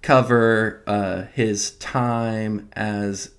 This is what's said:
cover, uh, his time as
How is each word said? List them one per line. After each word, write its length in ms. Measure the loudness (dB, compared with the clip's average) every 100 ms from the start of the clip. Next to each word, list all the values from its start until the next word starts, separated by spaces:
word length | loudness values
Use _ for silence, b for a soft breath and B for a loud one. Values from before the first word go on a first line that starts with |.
cover, 800 | 6 4 6 4 4 4 0 -4 -4
uh, 360 | -2 -2 -4 -6
his 380 | -2 -2 -2 -6
time 960 | -10 -6 -2 -2 -2 -2 -4 -4 -6 -8
as 580 | -8 -6 -4 -4 -6 -12